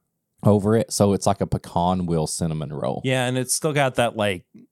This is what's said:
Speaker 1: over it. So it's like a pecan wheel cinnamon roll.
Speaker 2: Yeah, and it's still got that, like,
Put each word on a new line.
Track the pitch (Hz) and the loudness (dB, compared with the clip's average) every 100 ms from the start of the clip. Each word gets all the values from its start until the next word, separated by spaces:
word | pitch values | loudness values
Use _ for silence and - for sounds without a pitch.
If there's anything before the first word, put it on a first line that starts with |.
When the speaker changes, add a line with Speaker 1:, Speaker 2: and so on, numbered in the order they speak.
| _ _ _ _ | _ _ _ _
Speaker 1:
over | 107 104 101 113 | 4 4 4 2
it. | - | 0
So | - 101 | 2 2
it's | 95 - | 2 0
like | 98 | 0
a | 87 | -2
pecan | - - 87 87 92 87 | -2 -2 0 0 0 0
wheel | 82 78 | 0 -2
cinnamon | - 85 78 71 | -2 -4 -4 -6
roll. | 73 62 - | -6 -4 -4
Speaker 2:
Yeah, | 131 127 123 | -2 -2 -2
and | 127 | -2
it's | 123 | -2
still | - 160 | -2 -2
got | 143 131 127 | 0 0 2
that, | 120 110 | 0 0
like, | 104 90 - - - | -2 -2 -8 -20 -20